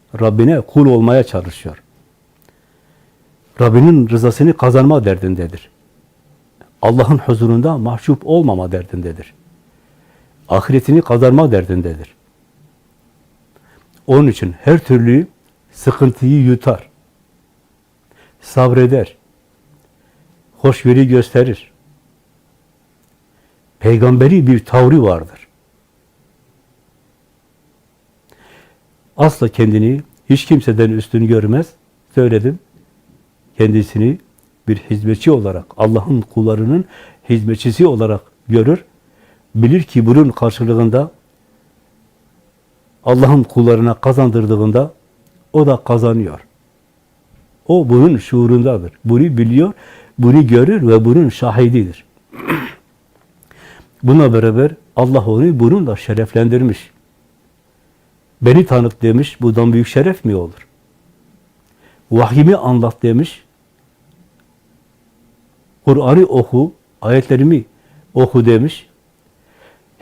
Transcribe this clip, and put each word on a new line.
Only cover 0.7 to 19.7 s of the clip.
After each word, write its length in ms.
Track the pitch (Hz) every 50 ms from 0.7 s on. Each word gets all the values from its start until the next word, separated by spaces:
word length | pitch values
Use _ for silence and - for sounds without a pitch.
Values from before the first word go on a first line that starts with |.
| - 147 143
olmaya 380 | 135 123 113 113 120 123 135 117
çalışıyor. 600 | - - 92 87 85 - - - 80 78 - _ _ _ _ _ _ _ _ _ _ _ _ _ _ _ _ _ _ _ _ _ _ _ _ _ _ _ _ _ _ _ _ _ _ _ -
Rabbinin 480 | 123 117 113 120 139 170 170 147 120 110
rızasını 480 | 117 113 117 123 110 - 143 170 156 -
kazanma 480 | 131 127 120 131 131 143 156 139 107
derdindedir. 640 | 101 95 90 - 92 92 87 87 85 90 - - _ _ _ _ _ _ _ _ _ _ _ _ _ _ _ _ _ _ _ _ _ _ _
Allah'ın 360 | - 113 117 127 120 - 151 135
huzurunda 600 | - - 120 107 117 113 117 117 123 160 160 131
mahcup 500 | 110 120 117 113 - - 143 139 - -
olmama 440 | 160 175 160 127 98 92 90 90
derdindedir. 640 | 95 90 87 - - 90 87 85 80 80 - - _ _ _ _ _ _ _ _ _ _ _ _ _ _ _ _ _ _ _ _ _ _ _ -
Ahiretini 520 | 87 98 - - 131 131 - - 147 170
kazanma 500 | 165 - 120 120 131 127 127 147 160 139
derdindedir. 640 | 110 95 92 90 92 90 85 85 80 78 78 - _ _ _ _ _ _ _ _ _ _ _ _ _ _ _ _ _ _ _ _ _ _ _ _ _ _ _ _ _ _ _ _ _ _ _ _ _ _ _ -
Onun 200 | 131 139 147 135
için 280 | 104 - - 90 85 -
her 180 | - 139 165 160
türlü 480 | - - 131 120 117 117 123 147 180 - _ _ _ _ _ _ _ _
sıkıntıyı 720 | _ - - 135 - - 139 131 - - 127 127 147 147
yutar. 480 | 127 127 123 120 - 139 113 - - _ _ _ _ _ _ _ _ _ _ _ _ _ _ _ _ _ _ _ _ _ _ _ _ _ _ _ _ _ _ _
Sabreder. 760 | _ - - 135 127 127 123 127 127 123 135 127 95 - - _ _ _ _ _ _ _ _ _ _ _